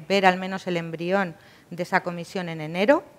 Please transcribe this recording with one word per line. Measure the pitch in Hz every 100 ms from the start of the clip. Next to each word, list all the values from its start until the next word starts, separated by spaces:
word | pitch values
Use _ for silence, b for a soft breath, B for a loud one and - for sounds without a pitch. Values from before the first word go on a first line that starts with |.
| 156
ver | 196 190
al | 180
menos | 185 190 190
el | 175
embrión | 165 160 170 196 180 156 b b _
de | 170
esa | 175 185
comisión | 180 175 170 196 175
en | 160
enero. | 156 175 214 302 -